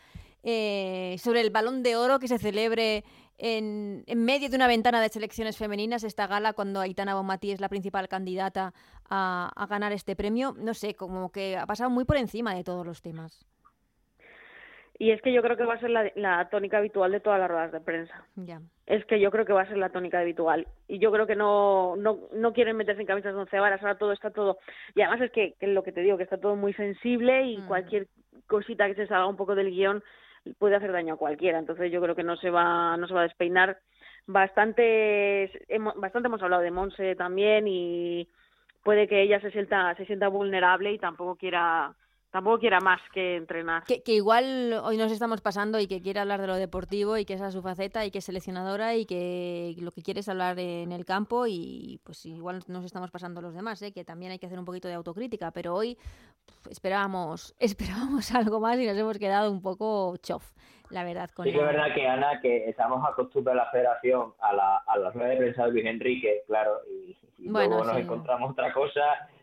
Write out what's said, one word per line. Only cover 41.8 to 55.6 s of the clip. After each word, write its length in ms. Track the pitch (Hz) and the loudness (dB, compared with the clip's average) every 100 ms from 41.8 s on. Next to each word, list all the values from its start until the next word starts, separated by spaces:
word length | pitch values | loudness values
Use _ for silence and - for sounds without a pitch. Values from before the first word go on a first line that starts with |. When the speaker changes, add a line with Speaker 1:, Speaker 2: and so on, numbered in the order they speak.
| 143 170 _ _ _ | -2 -6 _ _ _
Speaker 2:
tampoco 280 | 185 190 226 | -2 2 4
quiera 200 | 226 185 | 4 4
más 200 | 190 180 - | 6 2 0
que 220 | - 185 175 | -4 -2 -4
entrenar. 480 | 165 165 165 165 | -6 -6 -4 -4
Speaker 1:
Que, 180 | - 240 | -2 -4
que 120 | - | 2
igual 600 | 214 202 233 262 262 240 226 | 2 6 4 4 0 -2 -2
hoy 140 | 151 220 | -2 0
nos 140 | 220 | 0
estamos 300 | 214 233 220 | 0 -2 -2
pasando 380 | 214 196 208 220 | -4 -2 0 0
y 60 | 202 | -2
que 140 | 190 | -4
quiere 180 | 185 196 | -4 -4
hablar 220 | 202 202 | -2 -2
de 60 | 196 | -2
lo 80 | 185 | -2
deportivo 600 | 185 180 - 202 202 220 | -4 -6 -6 -2 -2 -2
y 80 | 202 | -4
que 80 | 190 | -6
esa 120 | 196 | -6
es 60 | |
su 80 | 190 | -6
faceta 420 | 185 180 196 220 208 | -8 -6 -6 -4 -6
y 40 | |
que 60 | 190 | -6
es 60 | 185 | -8
seleccionadora 680 | 185 180 185 185 202 220 233 | -8 -8 -6 -4 -4 -2 -2
y 100 | 220 | -2
que 720 | 180 180 180 175 175 175 170 | -4 -4 -4 -6 -6 -8 -8
lo 120 | 175 | -10
que 100 | 175 | -10
quiere 200 | 170 190 | -8 -6
es 80 | 202 | -6
hablar 280 | 185 180 180 | -4 -2 -2
en 320 | 180 170 170 | -6 -6 -8
el 140 | 175 180 | -8 -4
campo 400 | 190 208 233 247 | -4 -2 -2 -2
y, 520 | 185 131 131 - - | -4 -8 -12 -14 -16
pues, 220 | - 165 160 | -18 -20 -16
igual 360 | 160 170 180 175 | -12 -10 -10 -10
nos 160 | 180 180 | -12 -12
estamos 260 | 190 180 | -10 -12
pasando 300 | 175 175 175 | -12 -12 -12
los 120 | 175 | -12
demás, 280 | 165 220 202 | -12 -10 -10
¿eh? 80 | 208 | -12
Que 100 | 196 | -14
también 280 | 175 165 185 | -14 -14 -14
hay 80 | 185 | -12
que 80 | 180 | -12
hacer 100 | 185 | -12
un 80 | 180 | -10
poquito 220 | 180 180 | -10 -8
de 80 | 175 | -10
autocrítica, 560 | 170 170 247 226 165 | -10 -10 -8 -8 -8
pero 240 | 175 | -8